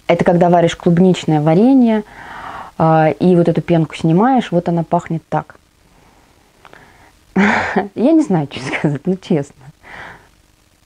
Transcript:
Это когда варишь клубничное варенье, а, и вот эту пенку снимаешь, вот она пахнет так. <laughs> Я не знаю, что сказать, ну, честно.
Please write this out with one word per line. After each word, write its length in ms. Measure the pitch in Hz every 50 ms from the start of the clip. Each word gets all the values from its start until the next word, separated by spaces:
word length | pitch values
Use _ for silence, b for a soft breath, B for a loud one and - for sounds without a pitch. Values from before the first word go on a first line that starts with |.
| _
Это 180 | - 170 175 180
когда 260 | 190 180 170 180 175
варишь 260 | 170 175 170 170 170
клубничное 640 | - - 180 175 170 190 185 180 - - - 156 151
варенье, 640 | 147 156 160 175 220 254 277 269 247 226 220 214 208 B B B B B B B B B B B B B B -
а, 300 | 170 160 160 160 156 156
и 240 | - - - 180 185
вот 140 | 170 170 170
эту 120 | 165 170
пенку 360 | 160 - 170 165 160 - -
снимаешь, 560 | - - 160 160 175 214 247 269 247 - - -
вот 160 | 175 170 -
она 160 | 170 170 165
пахнет 380 | - - 175 - - 165 160 - _
так. 280 | - 151 151 - - - _ _ _ _ _ b b b b b b b b b b b b b b b b b b b b b b b b b b _ _ _ _
<laughs> 0 |
Я 760 | 190 196 208 226 220 - - - 202 196 202 - - 208 277 330
не 100 | 320 302
знаю, 260 | - 196 165 143 139
что 140 | - - 127
сказать, 380 | 143 311 - - 156 143 135 -
ну, 120 | 175 190
честно. 480 | 185 - - 196 151 139 - - _ - - - _ B B B B B B B B B B B _ _ _ _ _ _ _ _ _ _